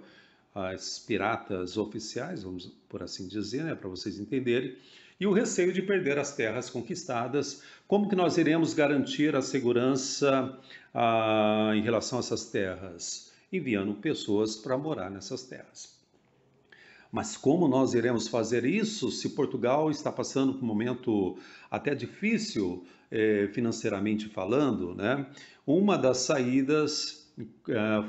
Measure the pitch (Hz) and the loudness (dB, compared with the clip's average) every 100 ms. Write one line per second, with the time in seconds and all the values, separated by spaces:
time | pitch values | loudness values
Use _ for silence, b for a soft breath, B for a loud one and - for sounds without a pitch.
0 | B B B B B 101 92 92 - - | B B B B B -8 -6 -6 -10 -10
1 | - 101 101 113 - 95 90 98 104 110 | -4 -2 0 -2 -4 -6 -4 -4 -4 -6
2 | - 120 147 175 92 90 87 - _ 104 | -8 -8 -8 -8 -10 -10 -12 -20 _ -12
3 | 87 - 92 104 101 123 160 113 101 90 | -10 -12 -10 -8 -6 -4 -6 -6 -8 -8
4 | 110 92 104 135 120 120 - - B B | -8 -8 -4 -2 0 0 -2 -10 B B
5 | B B 196 196 240 - 180 190 190 196 | B B 2 2 2 0 0 0 0 0
6 | 139 143 139 - 110 113 120 123 - 185 | 0 -2 -2 -2 -2 -2 -6 -8 -8 -8
7 | - 123 123 143 135 - B B B 202 | -6 -4 -2 -2 -4 -8 B B B 2
8 | 202 185 170 170 160 165 156 - 143 143 | 4 4 4 4 4 4 4 4 4 4
9 | - - 151 147 - 135 120 120 127 135 | 0 2 2 2 0 0 2 4 4 2
10 | - - 143 135 123 - B B B 120 | -2 0 4 4 2 -6 B B B 2
11 | 117 113 110 110 107 107 107 107 104 113 | 4 4 4 4 4 4 4 2 2 0
12 | - 123 107 113 - 110 95 90 95 85 | 0 -4 -4 -4 -4 -4 -2 -6 -10 -12
13 | - - - B B 190 135 104 98 101 | -12 -12 -16 B B -6 0 0 0 -2
14 | 160 - - 104 107 107 139 131 156 127 | -4 -4 0 0 0 -2 -4 -4 -2 -6
15 | 92 98 - 127 - - - - - _ | -6 -10 -10 -12 -12 -18 -18 -20 -20 _
16 | _ _ _ _ _ _ _ B B B | _ _ _ _ _ _ _ B B B
17 | B 113 107 - 131 165 165 127 127 117 | B -6 -6 0 2 4 6 4 4 4
18 | 120 120 110 123 107 120 123 202 208 - | 2 0 0 0 2 2 2 0 0 -2
19 | 117 - - - 127 127 120 139 156 147 | -4 -4 -6 -2 -2 0 2 2 2 0
20 | - - 113 135 135 131 117 107 120 127 | -4 -4 -2 0 0 0 -2 0 -2 -2
21 | - 107 92 - B B B 107 - 139 | 0 2 0 -4 B B B -4 -2 -4
22 | 117 - 208 226 - 113 92 87 B B | -6 -4 0 0 -2 -2 -2 -2 B B
23 | B 113 110 104 101 131 117 110 113 101 | B 2 4 4 2 0 -2 0 -2 0
24 | 104 107 107 - 92 127 139 98 87 92 | 0 0 -4 -6 0 2 2 0 -4 -2
25 | 101 139 135 B B B - 160 202 170 | 0 0 -4 B B B 0 4 4 4
26 | 131 127 - 151 123 131 135 151 147 - | 4 2 2 2 4 2 4 2 2 -2
27 | - - - - 113 - - 120 107 107 | -8 -12 -18 -14 -14 -12 -4 0 2 2